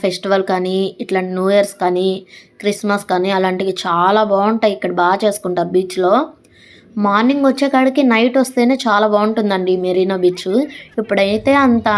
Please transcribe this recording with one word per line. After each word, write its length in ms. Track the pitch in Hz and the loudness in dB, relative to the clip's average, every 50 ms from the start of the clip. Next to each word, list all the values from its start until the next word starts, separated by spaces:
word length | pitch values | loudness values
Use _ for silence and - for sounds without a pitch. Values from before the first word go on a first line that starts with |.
ఫెస్టివల్ 420 | - 190 180 175 - 196 196 196 190 | -4 -4 -4 -4 -2 0 0 0 0
కానీ, 340 | 190 190 185 180 185 190 190 196 190 - - | 0 -2 -2 -2 -2 -2 -2 -4 -4 -6 -8
ఇట్లా 200 | 180 - 190 190 185 | -8 -4 -4 -4 -4
న్యూ 180 | 185 185 185 185 190 | -4 -4 -2 0 2
ఇయర్స్ 240 | 202 202 202 202 - - | 2 2 0 0 -2 -4
కానీ, 280 | 185 180 180 180 185 190 190 190 190 - - - - _ _ - | -2 -2 0 0 0 -2 -2 -4 -8 -16 -20 -20 -20 _ _ -6
క్రిస్మస్ 460 | - 208 202 202 - 202 202 202 202 | -4 -4 -4 -2 -2 -2 -2 -2 -2
కానీ, 260 | - 185 180 180 196 | -2 -2 -2 0 0
అలాంటివి 440 | 196 190 190 185 185 185 190 190 185 - | 0 0 0 0 0 -2 -4 -4 -6 -6
చాలా 440 | - 185 170 170 175 190 208 214 214 | -4 -2 0 2 2 2 2 2 2
బాగుంటాయి 500 | 202 196 196 202 214 226 220 226 214 196 | 2 2 2 2 2 0 2 0 0 -2
ఇక్కడ, 180 | 196 - 180 180 | -2 -4 -4 0
బాగా 240 | 175 175 175 190 202 | 0 2 2 2 2
చేసుకుంటారు 480 | 220 208 202 - - 180 180 175 170 175 180 | 0 -2 -2 -2 -4 -4 -2 -2 -2 0 0
బీచ్లో. 400 | 185 185 185 - 185 180 180 202 254 311 - - _ _ _ _ - - - - - - - - | -2 -2 -2 -2 0 2 2 2 2 0 -2 -8 _ _ _ _ -20 -20 -20 -20 -20 -20 -10 -6
మార్నింగ్ 500 | 214 208 202 202 208 226 254 285 285 277 | -2 0 0 2 2 2 2 2 2 2
వచ్చే 200 | 269 254 269 277 277 | 0 0 0 0 0
కాడికి 340 | 269 262 262 262 262 294 277 | 2 2 2 2 2 2 2
నైట్ 320 | 254 233 220 233 247 247 269 | 2 4 4 2 2 2 0
వస్తేనే 360 | 254 262 - 247 240 240 269 254 | 0 0 0 0 2 2 2 0
చాలా 280 | - 233 202 208 214 214 | 0 0 2 2 2 2
బాగుంటుందండి 640 | 208 208 208 214 220 240 214 202 196 185 180 185 185 | 2 2 0 0 0 0 0 0 0 0 0 0 0
మెరీనా 400 | 180 180 185 185 185 185 190 196 | 0 0 0 0 0 0 0 0
బీచ్. 340 | 185 180 180 180 - - 190 190 240 302 294 - - - - - - | 0 0 0 0 -2 -4 -2 0 0 -2 -2 -6 -16 -20 -12 -8 -6
ఇప్పుడైతే 540 | 214 - 202 196 196 196 208 220 - 269 277 | -4 -2 0 0 0 0 0 -2 0 2 2
అంత 300 | 285 269 262 233 233 - 220 208 | 4 4 4 2 2 0 0 0